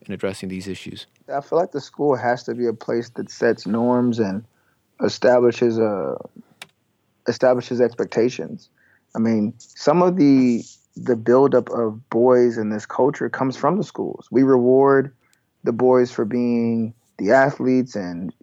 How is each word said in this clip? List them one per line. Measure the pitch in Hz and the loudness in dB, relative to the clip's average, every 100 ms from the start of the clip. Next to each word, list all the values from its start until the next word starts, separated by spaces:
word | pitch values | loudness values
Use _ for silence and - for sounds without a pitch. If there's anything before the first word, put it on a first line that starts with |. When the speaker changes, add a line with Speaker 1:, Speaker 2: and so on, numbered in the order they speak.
| - | -14
Speaker 1:
in | |
addressing | 95 98 95 95 | -8 -8 -8 -10
these | 92 95 | -10 -10
issues? | 90 - 92 - _ - | -12 -14 -18 -20 _ -10
Speaker 2:
I | 139 | -10
feel | - 156 | -4 -2
like | 190 | -2
the | 147 | -6
school | - - 147 127 | -12 -4 -2 0
has | 120 123 - | 0 -2 -4
to | 120 | -4
be | 120 | -4
a | |
place | 113 - 117 117 | -4 -6 -6 -6
that | - 113 | -10 -14
sets | - 120 110 - | -2 0 0 -2
norms | 113 120 123 123 113 | -2 0 2 0 0
and | 101 95 117 _ _ _ _ - | -4 -6 -12 _ _ _ _ -6
establishes, | 107 - - 123 120 113 120 113 | -6 0 2 4 4 2 0 0
uh, | 110 101 69 - - - - - - _ _ _ _ _ - | -2 -2 -6 -8 -12 -20 -20 -20 -20 _ _ _ _ _ -6
establishes | 113 131 123 - 120 | 2 2 2 0 0
expectations. | 120 - 104 - 117 - 78 - _ _ _ _ _ - | 0 0 -4 0 0 -2 -10 -12 _ _ _ _ _ -4
I | |
mean, | 113 113 104 - | 0 0 -2 -6
some | - - - 165 | -16 -6 0 2
of | 180 180 | 2 4
the, | 143 135 127 117 - - _ - | 4 6 4 0 -4 -18 _ -10
the | 120 117 | -4 -2
buildup | 113 127 139 127 - | 2 4 4 2 0
of | 117 113 107 - | -4 -4 -6 -6
boys | 113 127 123 120 117 | 0 4 4 4 0
in | 107 | -4
this | 107 - | -6 -6
culture | - 127 - 117 | -2 -2 -2 -6
comes | - 135 127 | -4 -6 -2
from | 143 190 | -2 -2
the | 175 | -4
schools. | - 95 - - | -8 -8 -10 -4
We | 120 | 2
reward | 135 131 123 131 139 139 135 - _ _ _ _ | 4 4 4 4 4 4 0 -6 _ _ _ _
the | - | -6
boys | 113 127 127 123 | 0 4 4 2
for | - 110 | -2 -4
being | 123 123 117 117 113 113 - _ - | -2 -2 0 -2 -2 -4 -8 _ -6
the | - | 2
athletes | 131 135 139 127 127 127 104 | 4 4 0 0 0 0 -6
and, | 87 87 95 - | -8 -8 -10 -12